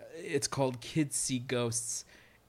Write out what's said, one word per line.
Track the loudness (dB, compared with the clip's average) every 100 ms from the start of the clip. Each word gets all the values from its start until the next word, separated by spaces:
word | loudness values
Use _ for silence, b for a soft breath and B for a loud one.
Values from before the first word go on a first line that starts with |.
| -16 -12
it's | -2 0 0
called | 2 2 0
Kids | -2 2 2 0
See | 0 0
Ghosts. | 0 2 2 0 -2 -6 -8 B B B